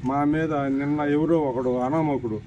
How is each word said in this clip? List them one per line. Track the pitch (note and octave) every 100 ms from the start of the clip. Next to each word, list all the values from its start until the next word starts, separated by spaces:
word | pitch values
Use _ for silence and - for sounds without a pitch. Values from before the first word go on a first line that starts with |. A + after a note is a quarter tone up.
| B2+
మా | C#3
మీద | D3 D#3 D#3+
నిన్న | D3+ C#3 C3+ C#3+ D3+
ఎవరో | D3 D3 D#3 E3
ఒకడు | C#3+ B2 B2+ B2
అనామకుడు | B2+ D#3+ D#3 C3+ A#2 G#2+